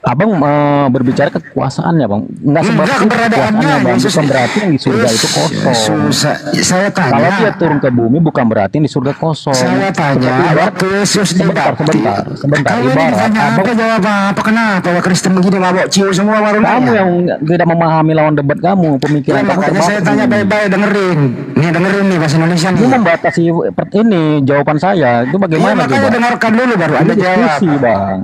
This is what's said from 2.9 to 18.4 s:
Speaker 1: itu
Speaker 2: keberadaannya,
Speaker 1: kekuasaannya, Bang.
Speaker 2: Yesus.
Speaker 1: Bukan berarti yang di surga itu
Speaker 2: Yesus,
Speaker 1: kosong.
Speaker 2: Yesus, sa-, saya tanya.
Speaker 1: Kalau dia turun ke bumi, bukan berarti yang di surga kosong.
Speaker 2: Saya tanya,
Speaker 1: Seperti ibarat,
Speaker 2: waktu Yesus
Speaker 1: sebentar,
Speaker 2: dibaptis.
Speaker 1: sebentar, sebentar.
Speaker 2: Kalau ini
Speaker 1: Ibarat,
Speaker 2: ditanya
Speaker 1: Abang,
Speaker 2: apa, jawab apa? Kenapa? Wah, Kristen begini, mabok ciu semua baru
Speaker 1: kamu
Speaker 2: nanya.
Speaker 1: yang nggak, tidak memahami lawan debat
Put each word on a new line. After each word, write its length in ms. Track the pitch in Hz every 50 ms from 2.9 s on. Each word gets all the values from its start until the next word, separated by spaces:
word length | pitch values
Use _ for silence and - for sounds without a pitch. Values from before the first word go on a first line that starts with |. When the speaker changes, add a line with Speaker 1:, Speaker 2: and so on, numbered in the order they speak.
| -
Speaker 1:
itu 80 | -
Speaker 2:
keberadaannya, 560 | - 214 - 226 226 233 - - 131 123 - -
Speaker 1:
kekuasaannya, 160 | - - - 143
Bang. 100 | 131 127
Speaker 2:
Yesus. 200 | 120 123 131 - -
Speaker 1:
Bukan 120 | 165 151 139
berarti 280 | 131 131 123 113 -
yang 140 | 214 208 190
di 80 | 151 127
surga 240 | - 131 131 -
itu 80 | 117 123 113 107
Speaker 2:
Yesus, 120 | 165 165 -
Speaker 1:
kosong. 320 | 151 151 160 - 104 -
Speaker 2:
Yesus, 480 | 147 123 117 110 107 104 104 104 110 139
sa-, 240 | - - 147 - - - 143 147 175
saya 260 | 170 - 180 185 196 202
tanya. 240 | - 196 175 131
Speaker 1:
Kalau 180 | 135 139 151 175 196
dia 160 | 196 226 208 - -
turun 200 | 175 160 151 143
ke 120 | 139 135
bumi, 280 | 123 120 117 113 123 160
bukan 240 | 170 160 - - 127
berarti 320 | 113 110 110 98 98 - 147
yang 80 | 156
di 20 | 139
surga 240 | - 147 127 139
kosong. 400 | 135 - - 165 156 - - 151
Speaker 2:
Saya 380 | 135 127 127 123 127 131 - 196
tanya, 240 | 185 - 165 143 139
Speaker 1:
Seperti 320 | 131 127 127 123 131 175
ibarat, 100 | 170 160 151
Speaker 2:
waktu 220 | 170 208 185 185 190 190 196
Yesus 340 | 202 202 185 - - 196 175
Speaker 1:
sebentar, 460 | 170 180 175 170 175 165 143 - -
Speaker 2:
dibaptis. 160 | - 156 156
Speaker 1:
sebentar, 320 | 160 151 110 110 101 98 - - - -
sebentar. 320 | - 139 147 147 139 120
Speaker 2:
Kalau 100 | 113 -
ini 120 | - 131 131
Speaker 1:
Ibarat, 160 | - - -
Speaker 2:
ditanya 300 | - - - 110 214 214
Speaker 1:
Abang, 160 | - - - -
Speaker 2:
apa, 120 | 190 233 247
jawab 280 | 220 226 226 226 220 185
apa? 360 | 214 208 202 196 196 196 -
Kenapa? 460 | - 226 220 226 233 220 202 180 - 180
Wah, 140 | 175 175
Kristen 300 | 170 185 180 - - 190 185
begini, 220 | 185 180 202 190 196
mabok 280 | 185 180 180 185 156 135
ciu 200 | - 190 196 196
semua 280 | 190 175 202 208 220 214
baru 220 | 214 214 208 214
Speaker 1:
kamu 200 | 220 - 202 254
Speaker 2:
nanya. 120 | 254 247 233
Speaker 1:
yang 140 | 208 190 180 175 175
nggak, 180 | 180 165 104 -
tidak 260 | 143 151 170 170 175 165
memahami 440 | 165 170 165 160 160 160 160 160 156
lawan 180 | 156 151 151
debat 260 | 151 147